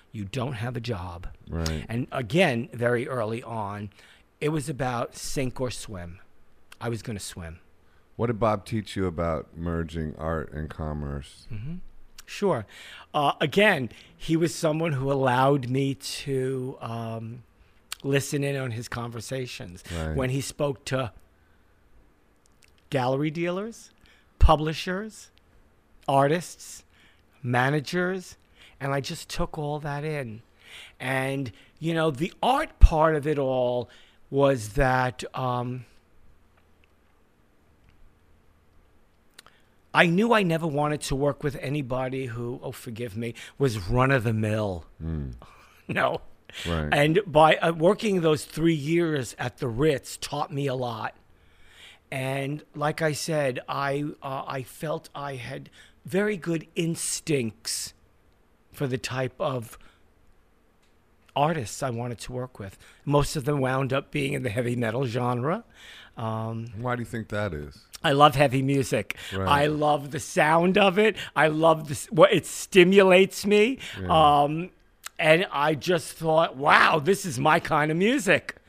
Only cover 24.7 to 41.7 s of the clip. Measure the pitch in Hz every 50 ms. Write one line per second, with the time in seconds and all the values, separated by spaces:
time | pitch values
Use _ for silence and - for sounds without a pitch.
24.7 | 156 - - 185 180 190 214 220 208 - - - _ _ _ _ _ - _ _
25.7 | _ _ _ _ _ - - - 139 139 139 143 156 180 156 - - - - -
26.7 | - - - _ _ _ - _ _ _ _ _ _ _ - 123 123 123 127 135
27.7 | 147 156 127 - - 180 180 180 190 185 180 - - - _ _ _ _ - -
28.7 | - _ 135 139 139 143 127 - 170 - - - - - 175 - - 160 147 143
29.7 | 147 151 151 147 143 143 147 156 151 147 135 117 107 110 - _ _ _ - -
30.7 | - - - - - _ 131 127 135 131 131 135 135 139 139 117 - - - _
31.7 | _ _ 147 165 165 165 160 160 143 120 165 - - - - 220 262 285 320 302
32.7 | - _ - - 165 156 156 160 156 151 127 156 151 139 139 131 131 127 123 123
33.7 | 123 123 120 - - - - _ _ _ - _ 143 139 139 139 139 127 107 107
34.7 | 98 143 139 127 127 127 127 127 - - - - - 131 131 127 123 123 123 123
35.7 | 123 127 117 - _ - _ _ _ - - - - _ _ _ _ _ _ _
36.7 | _ _ _ _ _ _ _ _ _ _ _ _ _ _ _ _ _ _ _ _
37.7 | _ _ _ _ _ _ - - _ _ _ _ _ _ _ _ _ _ _ _
38.7 | _ - _ _ _ _ _ _ _ _ _ _ _ - - - _ _ _ _
39.7 | _ _ _ _ - 151 180 175 165 185 226 233 233 214 202 170 160 160 165 165
40.7 | 139 143 147 151 151 147 - - 143 135 143 143 135 - - 147 131 - - 127